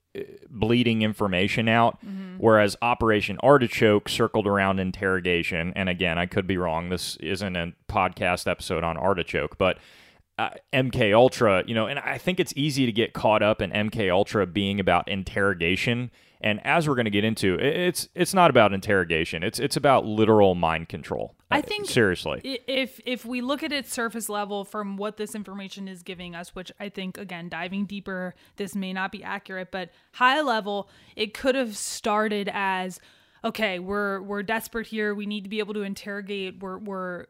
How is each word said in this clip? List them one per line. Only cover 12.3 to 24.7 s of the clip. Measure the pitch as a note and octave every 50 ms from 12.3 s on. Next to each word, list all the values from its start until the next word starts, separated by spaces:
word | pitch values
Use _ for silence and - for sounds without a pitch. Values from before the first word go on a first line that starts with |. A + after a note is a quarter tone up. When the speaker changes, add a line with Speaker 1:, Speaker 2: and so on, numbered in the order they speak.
| F#3 F3+
Speaker 1:
it's | E3+ - -
easy | D3 C#3 D#3 C3 C3+ C3 A#2+
to |
get | G#2+ A2 A2+ - -
caught | - - A#2 G#2+ G#2+ G#2+
up | G#2 A2 -
in | G#2+ F2+
M | - G#2 G#2+ G#2+
K | - A#2 G#2+ F#2
Ultra | F2 F#2+ G2+ - - A2 G2 F2+
being | E2 G2+ G2+ G2 G2+ G2+
about | F#2+ F2+ F2 F2 - -
interrogation | G2 G2 F#2 - - G#2+ G2 G2 G2 E2+ E2 E2+ F#2 F2+ - C3 A#2 A#2+ B2 B2 - _ _ _ _ _
and | - G#2+ G#2 G#2 -
as | - D3 E3+ D#3+ D#3
we're | C#3
gonna | B2 A#2 A2
get | G2+ G2+ G2+
into, | A2 A2 - - G2 F2+ E2
i-, | -
it's, | C#3 D#3+ F3 F3+ F3 - - - - -
it's | F3+ F3+ - -
not | F#3+ F3 E3
about | B2+ B2 A2 G2+ G2
interrogation. | F#2+ - - G#2 F#2+ F2+ E2 E2+ D#2 E2 - - E2 E2
It's, | G#2+ - -
it's | A#2 G#2+ -
about | D#3 C3+ C#3+ C3 A2+ -
literal | A2 G#2+ G#2+ A2 G#2 A2 G#2+ G2+ F#2+ F#2
mind | F2+ E2+ D#2+ D#2+ D#2+ E2 -
control. | - E2 - - E2+ A#1 - - - _ _ -
Speaker 2:
I | - C#4+
Speaker 1:
Uh, | D4
Speaker 2:
think | - G#4 G#4 G#4 F#4
Speaker 1:
seriously. | - C3 A2+ G2 F2 - - D#2 C#2+ - -
Speaker 2:
i-, | C4 C4+ - - -
if, | C4 C4 C4 B3+ - - -
if | A#3+ B3+ A#3 -
we | A3+ B3+ B3
look | B3 B3+ C#4+ C#4+ D#4+
at | D#4+
it | D4 C#4 A#3+ -
surface | - - A#3 A3+ A3+ A#3 G#3+ -
level | G#3 G#3 G#3 G3 G#3 G3+ G3
from | G3